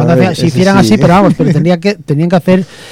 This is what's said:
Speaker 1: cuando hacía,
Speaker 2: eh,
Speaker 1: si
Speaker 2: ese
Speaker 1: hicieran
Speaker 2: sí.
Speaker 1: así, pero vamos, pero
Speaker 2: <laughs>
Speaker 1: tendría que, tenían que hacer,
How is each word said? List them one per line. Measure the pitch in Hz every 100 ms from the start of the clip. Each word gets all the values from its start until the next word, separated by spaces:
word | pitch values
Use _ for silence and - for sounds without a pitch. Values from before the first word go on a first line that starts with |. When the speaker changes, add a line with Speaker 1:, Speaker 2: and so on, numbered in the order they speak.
Speaker 1:
cuando | 160
hacía, | 170 180
Speaker 2:
eh, |
Speaker 1:
si | 165 165
Speaker 2:
ese | 170
Speaker 1:
hicieran | 190
Speaker 2:
sí. | 196 110
Speaker 1:
así, | 196
pero | 170
vamos, | 180 196 -
pero | 254
Speaker 2:
<laughs> |
Speaker 1:
tendría | 151 160 175
que, | 190
tenían | 208 - 147 170
que | 180
hacer, | 185 185 185 - -